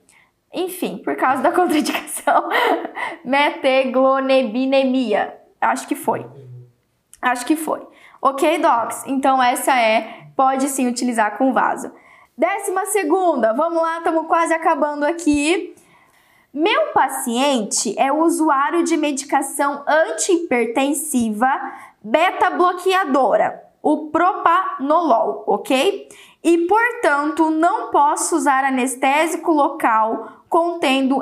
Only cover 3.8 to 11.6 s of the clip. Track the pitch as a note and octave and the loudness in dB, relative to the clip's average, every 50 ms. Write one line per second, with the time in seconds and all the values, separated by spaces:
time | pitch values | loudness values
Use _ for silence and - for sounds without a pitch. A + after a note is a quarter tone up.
3.8 | C4 B3 A#3 C4 C4+ C4+ C4+ C4+ C4 C4 C4+ C4+ C4 G#3+ G3+ B3+ C4 C4 C4+ C4+ | 2 2 2 2 2 4 2 2 2 2 2 2 2 0 -2 -2 0 2 2 2
4.8 | C4+ C4 B3+ C4 B3 G#3+ G3+ - - - - - - _ _ _ - A3+ C4 C4 | 2 2 0 0 0 0 0 -2 -2 -4 -8 -14 -20 _ _ _ -2 -2 0 -2
5.8 | - - D4 - - - - - B2+ - - - - - - - - - _ _ | -4 -6 -8 -4 -2 -4 -4 -4 -6 -12 -18 -20 -20 -20 -20 -20 -20 -20 _ _
6.8 | _ _ _ _ _ _ - - - B3+ B3 B3+ - - D#4 D#4 D#4 - - - | _ _ _ _ _ _ -14 -6 -4 -2 -2 -2 -2 -2 -2 -2 -2 -6 -6 -8
7.8 | - - - - - - - _ - C4+ C4+ C4+ E4 D4+ E4 E4+ E4 D#4+ B3 A#3 | -8 -14 -20 -20 -20 -20 -8 _ -2 -2 0 2 0 0 2 2 2 2 2 2
8.8 | A3 - - - - - C#4 C4 C#4 C4+ C4 C4 B3 B3 C4 C4+ - D#4+ C4+ B3 | 0 -4 -8 -10 -8 -6 -4 0 2 2 2 4 2 2 0 0 0 0 2 2
9.8 | A3+ A3 A3 A#3 A3+ - - - - - - - C4 C4 C4+ C4 C4+ C#4+ C#4 - | 2 2 2 0 -2 -4 -10 -18 -20 -6 -2 0 2 2 2 0 -2 -2 0 -2
10.8 | B3+ B3 A#3+ - B3+ B3 A#3 A3+ G#3+ G#3+ G#3+ - C4 C4+ - G#3 | -2 -2 -2 -2 -4 -2 0 0 0 0 0 0 0 0 2 2